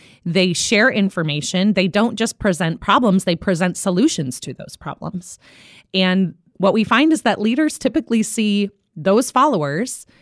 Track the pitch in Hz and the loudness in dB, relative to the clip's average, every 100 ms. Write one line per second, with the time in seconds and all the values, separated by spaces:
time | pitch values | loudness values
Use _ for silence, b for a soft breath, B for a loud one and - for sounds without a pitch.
0 | B B 175 170 185 170 - 208 254 - | B B -4 0 2 0 0 2 2 2
1 | 196 185 156 147 143 180 196 190 185 202 | 0 0 -2 -4 -4 0 2 2 0 2
2 | 233 208 226 - 214 170 165 170 - 196 | 0 0 -4 -2 -2 0 -2 -2 0 2
3 | 240 185 185 170 - 170 180 165 202 180 | 4 2 0 -2 -2 0 -2 -2 -2 0
4 | 302 - 135 - - 127 - - - - | 0 0 -6 -8 -12 -14 -16 -16 -14 -12
5 | 156 180 - - B B B B B 190 | -10 -12 -12 -18 B B B B B 0
6 | 185 185 180 - _ - 190 220 214 233 | 2 2 0 -4 _ -2 0 2 2 2
7 | 311 311 233 202 214 254 302 - 262 262 | 4 2 0 0 0 0 0 0 -2 -2
8 | - 233 214 - 214 202 202 - _ - | 0 0 0 -2 0 0 -2 -6 _ -4
9 | 156 208 262 254 294 208 143 151 254 - | 2 2 2 2 2 2 -2 -4 -6 -10
10 | - b | -16 b